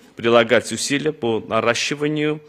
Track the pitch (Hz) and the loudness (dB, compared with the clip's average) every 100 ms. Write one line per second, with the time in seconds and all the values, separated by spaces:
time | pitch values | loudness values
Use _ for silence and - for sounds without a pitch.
0 | - - 117 117 117 113 - 113 - 143 | -20 -4 2 4 6 2 2 -6 -4 -2
1 | 151 151 117 107 - 110 110 117 - 147 | -2 -4 -2 -2 -2 -2 0 0 -2 -4
2 | 147 151 151 151 | -4 -2 -4 -6